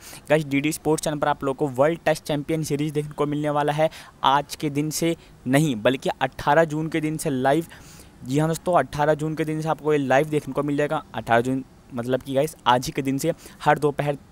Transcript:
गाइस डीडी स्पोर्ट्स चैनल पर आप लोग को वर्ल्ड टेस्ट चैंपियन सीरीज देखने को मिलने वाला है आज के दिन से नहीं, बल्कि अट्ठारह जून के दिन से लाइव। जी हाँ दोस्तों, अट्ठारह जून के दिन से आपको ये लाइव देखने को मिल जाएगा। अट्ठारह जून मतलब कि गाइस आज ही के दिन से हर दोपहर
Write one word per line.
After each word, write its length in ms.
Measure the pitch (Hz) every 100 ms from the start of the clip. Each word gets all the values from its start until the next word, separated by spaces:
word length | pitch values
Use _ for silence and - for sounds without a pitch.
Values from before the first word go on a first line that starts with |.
| - - -
गाइस 160 | 151 147
डीडी 260 | 139 147
स्पोर्ट्स 320 | 156 151 156
चैनल 140 | 165 147
पर 100 | 147
आप 160 | 143
लोग 120 | 139 135
को 120 | 151
वर्ल्ड 300 | 123 147 170 -
टेस्ट 180 | 156
चैंपियन 400 | - 147 143 160
सीरीज 280 | 151 143 156
देखने 200 | 147 151
को 120 | 147 147
मिलने 240 | 147 151
वाला 220 | 147 147
है 160 | 147 160 - - - 131
आज 300 | 139 143 -
के 140 | 156
दिन 200 | 143 156
से 240 | - 165 165 - - -
नहीं, 280 | 135 160 113
बल्कि 320 | 120 131 180
अट्ठारह 520 | - 135 - - 147 165
जून 220 | 151 160
के 140 | 160
दिन 160 | 156 156
से 120 | 165
लाइव। 360 | 131 131 151 165 - - - - -
जी 160 | 123 135
हाँ 80 | 156
दोस्तों, 260 | 165 - 175
अट्ठारह 380 | 127 151 147
जून 220 | 151 156 156
के 100 | 156
दिन 160 | 156
से 80 | 156
आपको 240 | 151 147
ये 60 | 151
लाइव 280 | 131 131 156
देखने 260 | 151 139
को 100 | 131
मिल 140 | 143 143
जाएगा। 260 | 147 151 -
अट्ठारह 280 | 120 113 117
जून 220 | 123 131 - - -
मतलब 300 | 123 120 127
कि 120 | 139
गाइस 220 | 135 156 - -
आज 180 | 127 123
ही 60 |
के 100 | -
दिन 160 | 135 135
से 140 | 160 - - -
हर 160 | - 147
दोपहर 380 | 147 139 147 143 -